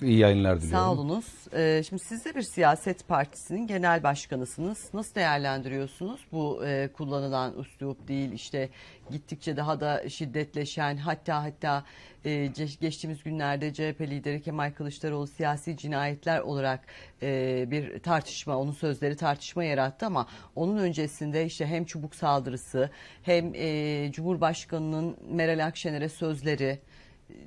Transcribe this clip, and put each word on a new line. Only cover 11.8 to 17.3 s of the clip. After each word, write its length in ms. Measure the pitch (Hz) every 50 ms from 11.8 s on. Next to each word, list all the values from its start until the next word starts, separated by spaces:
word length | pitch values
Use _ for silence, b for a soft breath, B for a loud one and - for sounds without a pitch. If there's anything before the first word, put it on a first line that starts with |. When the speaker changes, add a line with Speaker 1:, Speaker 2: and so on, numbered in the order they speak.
| 143 B B B B B B B -
Speaker 2:
e, 60 | 147
ce-, 500 | 151 143 143 139 123 - 156 147 143 -
geçtiğimiz 420 | 160 160 151 - - 156 156 151 -
günlerde 500 | 156 156 156 147 143 143 143 151 151 147
C 160 | - 156 156
H 40 | 151
P 180 | - 160 143
lideri 320 | 143 143 135 147 147 151 147
Kemal 300 | 165 151 156 147 147 143
Kılıçdaroğlu 540 | - 151 147 143 - - 156 147 147 147
siyasi 500 | 143 - - 160 151 143 143 - - 165
cinayetler 640 | - - 147 151 139 143 143 147 143 - 165 165 151
olarak, 400 | - 120 143 139 135 135 131 131 - B B B B B B _ -
e, 420 | 139